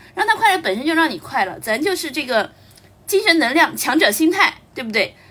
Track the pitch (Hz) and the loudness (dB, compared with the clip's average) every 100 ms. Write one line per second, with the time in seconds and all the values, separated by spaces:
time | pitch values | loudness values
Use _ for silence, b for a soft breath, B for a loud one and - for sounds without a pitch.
0 | B - 415 427 427 370 269 202 302 330 | B -4 0 2 4 2 0 -4 -2 0
1 | 311 190 - 262 185 156 220 226 370 359 | 0 -2 -6 -4 -4 -4 -4 -2 -2 -4
2 | 311 269 254 226 190 b b b b _ | -6 -6 -2 -2 -2 b b b b _
3 | - 392 427 330 240 302 311 233 - 302 | -2 0 2 2 2 2 2 0 -2 2
4 | 220 214 320 370 381 - _ - 233 214 | 2 2 0 2 0 0 _ -12 -4 -2
5 | - - b | -2 -6 b